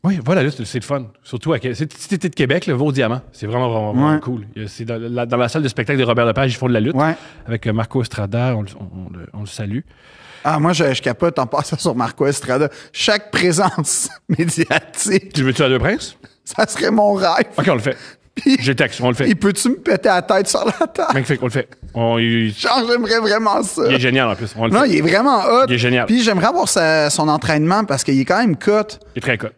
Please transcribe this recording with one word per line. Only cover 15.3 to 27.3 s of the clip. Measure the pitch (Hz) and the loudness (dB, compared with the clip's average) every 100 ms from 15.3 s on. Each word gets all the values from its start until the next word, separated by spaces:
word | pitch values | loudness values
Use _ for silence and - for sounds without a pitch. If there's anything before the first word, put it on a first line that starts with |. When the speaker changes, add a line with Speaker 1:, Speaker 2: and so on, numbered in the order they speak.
Speaker 1:
Tu | 151 | 0
le | 131 | 0
veux-tu | 120 | 2
à | 139 | 2
Deux | 131 | 2
Princes ? | 151 226 - - - _ - | 2 -2 -6 -16 -20 _ -12
Speaker 2:
ça | - 214 | -2 -2
serait | - - | 0 0
mon | 220 208 | 2 2
rêve. | 196 185 165 - - | 2 2 2 0 0
Speaker 1:
OK, | 143 | 2
on | |
le | 131 | 2
fait. | 110 - - - _ - | 0 -6 -12 -20 _ -2
Speaker 2:
Puis, | 277 262 | 2 2
Speaker 1:
J'ai | 123 127 | 2 0
texte, | 127 - | 0 0
on | 123 | -2
le | 117 | 0
fait. | 135 | 0
Speaker 2:
il | 208 | 2
peut-tu | 202 196 240 | 2 2 -2
me | 269 | -2
péter | - 202 - | 0 2 2
la | 180 | 2
tête | 175 196 196 | 2 0 2
sur | - | 0
la | 226 - 311 | -2 -2 -4
table ? | - 320 135 | -2 -2 0
Speaker 1:
Magnifique, | 123 139 | 0 -2
on | 123 | -2
le | |
fait. | 127 - - - 117 | -4 -6 -12 -12 -2
On, | 117 117 | 0 2
il, | 117 117 110 | 2 2 0
Speaker 2:
Genre, | 101 - 262 233 | -2 0 2 2
j'aimerais | 240 214 226 | 0 2 0
vraiment | 214 214 220 202 | 2 2 2 0
ça. | 208 - 117 | -2 -2 2
Speaker 1:
il | 131 | 2
est | |
génial | 127 135 120 | 2 2 2
en | 98 | -2
plus. | 113 110 | -6 -4
On | 113 | 0
le | |
Speaker 2:
Non, | 208 | 2
Speaker 1:
fait. | 277 | 2
Speaker 2:
il | 156 | 2
est | |
vraiment | 156 190 262 247 | 2 2 2 2
hot. | 185 233 269 | 2 2 2
Speaker 1:
Il | |
est | 123 | 2
génial. | 123 123 117 | 2 2 2
Speaker 2:
Puis | 233 | 2
j'aimerais | 226 190 208 | 2 2 2
voir | 349 320 | 2 0
sa... | - 160 160 147 | 2 2 2 2
son | - | 0
entraînement | 156 | 0